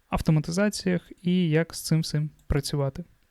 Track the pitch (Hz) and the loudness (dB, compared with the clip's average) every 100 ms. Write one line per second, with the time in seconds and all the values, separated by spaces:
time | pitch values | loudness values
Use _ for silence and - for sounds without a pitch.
0 | - - - 156 147 170 208 - 185 175 | -6 -4 2 2 2 0 0 0 -2 -2
1 | - - 175 180 175 151 165 - - 160 | -4 -8 0 2 4 2 0 -4 0 0
2 | 160 151 151 - - 139 - 147 139 - | 0 -2 -4 -8 -2 -2 0 -2 -2 -4
3 | - _ _ | -14 _ _